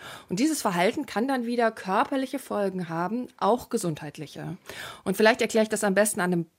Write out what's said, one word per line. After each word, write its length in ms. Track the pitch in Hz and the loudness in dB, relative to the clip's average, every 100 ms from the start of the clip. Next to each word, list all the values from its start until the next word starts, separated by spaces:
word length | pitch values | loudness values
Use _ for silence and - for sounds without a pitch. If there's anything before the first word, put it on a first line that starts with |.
| - - - | -14 -16 -6
Und 100 | 185 | 0
dieses 240 | 302 302 | 2 2
Verhalten 420 | 214 175 185 311 | 0 2 2 2
kann 220 | 277 202 262 | -4 -2 0
dann 200 | 254 233 | 0 -2
wieder 260 | 240 226 | 0 0
körperliche 640 | 220 185 196 277 277 262 - | 0 -2 0 2 0 -2 -6
Folgen 500 | - 208 196 185 165 | -6 -2 -2 -2 -4
haben, 380 | 165 180 233 247 - | -4 -2 -4 -6 -2
auch 340 | 190 233 - | 2 2 0
gesundheitliche. 840 | 233 175 147 151 - 147 170 151 170 - - - - | -4 -2 -4 -8 -12 -12 -10 -10 -10 -14 -14 -14 -8
Und 140 | - 190 | -2 4
vielleicht 260 | 220 247 | 6 6
erkläre 220 | 226 226 | 2 2
ich 40 | 214 | 2
das 140 | 208 | 2
am 140 | 208 190 | 2 4
besten 240 | 214 - | 2 2
an 120 | 180 | 2
einem 140 | 175 165 | 2 -2